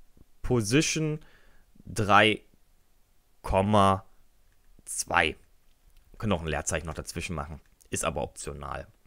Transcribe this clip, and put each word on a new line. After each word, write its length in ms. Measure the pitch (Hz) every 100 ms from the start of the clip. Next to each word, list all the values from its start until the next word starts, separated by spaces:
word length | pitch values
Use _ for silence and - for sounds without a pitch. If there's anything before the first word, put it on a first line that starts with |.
| - - - -
Position, 760 | - 123 101 135 160 156 156 156 - - - - _ - -
drei 560 | 90 101 104 110 104 _ _ _ _ _ _ _ _ _ _
Komma 640 | - 95 98 107 98 95 - - - _ _ _ - - -
zwei. 500 | - - 87 82 - _ _ _ _ _ - _ -
Können 140 | 110
auch 80 | 85
ein 60 | 80
Leerzeichen 380 | 71 - 82 78
noch 80 |
dazwischen 420 | 76 - 82 - 80
machen, 240 | 71 76 _ _ -
ist 160 | - 82
aber 160 | 78
optional. 640 | - - - 69 69 65 - _